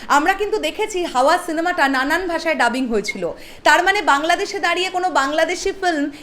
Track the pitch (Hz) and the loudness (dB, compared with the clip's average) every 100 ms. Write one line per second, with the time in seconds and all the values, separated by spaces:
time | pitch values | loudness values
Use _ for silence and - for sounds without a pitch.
0 | 208 285 320 392 415 427 311 - 415 370 | 0 2 4 0 0 -2 -2 -4 -4 -4
1 | 330 254 269 349 349 320 339 349 277 262 | -2 2 4 2 0 -2 -2 2 2 2
2 | 277 330 370 330 330 285 240 254 262 220 | 0 -2 -2 -4 -2 0 0 0 -2 -2
3 | 196 202 170 - - - 320 311 370 403 | -4 -4 -6 -8 -16 -2 4 4 4 2
4 | 311 285 320 349 403 392 339 349 359 370 | 2 2 2 0 -2 -2 -2 0 -2 -2
5 | 359 294 269 311 320 349 392 196 359 311 | 0 0 0 0 0 -2 -4 -2 -2 0
6 | 294 - | -2 -6